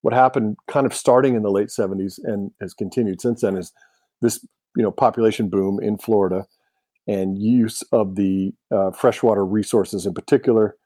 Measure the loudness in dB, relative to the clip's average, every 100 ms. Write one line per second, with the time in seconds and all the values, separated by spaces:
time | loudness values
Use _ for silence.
0 | 0 4 4 2 -2 -6 -4 0 0 0
1 | 4 4 4 2 0 0 -2 -2 -4 -2
2 | -6 -8 -6 -6 -8 _ -14 -8 -6 -2
3 | -4 -2 -4 -2 -2 -2 -8 _ _ _
4 | _ _ -2 -2 -14 _ _ -2 -2 2
5 | 0 4 0 2 -2 0 -2 -2 -4 -4
6 | 0 2 2 -2 -6 _ _ _ _ _
7 | -6 -4 -2 -2 2 2 2 -2 -2 0
8 | 0 0 0 0 -4 -6 _ 0 0 2
9 | 0 2 2 2 0 -2 0 0 0 -4
10 | -6 -8 0 0 4 2 2 -2